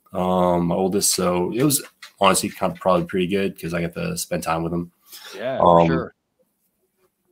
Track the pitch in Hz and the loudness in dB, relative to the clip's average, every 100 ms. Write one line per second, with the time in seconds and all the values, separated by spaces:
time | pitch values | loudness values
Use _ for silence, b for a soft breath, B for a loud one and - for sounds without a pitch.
0 | _ 95 90 92 90 87 87 90 95 98 | _ -4 0 2 2 2 0 0 0 0
1 | 92 - 90 90 90 113 147 131 - _ | -2 0 0 0 -2 0 0 0 -4 _
2 | - _ 196 185 202 - 92 - 95 90 | -20 _ 2 2 -2 -4 -4 -2 0 0
3 | 85 95 87 98 98 92 85 87 85 85 | 0 -2 -2 -2 -2 -6 -8 -6 -6 -6
4 | 85 85 - - - 165 170 85 87 _ | -6 -6 -6 -6 -4 -4 -2 -4 -6 _
5 | B B B - 120 135 87 85 85 82 | B B B -10 -6 2 6 8 6 2
6 | - - _ _ _ _ _ _ _ _ | -4 -12 _ _ _ _ _ _ _ _
7 | _ _ _ | _ _ _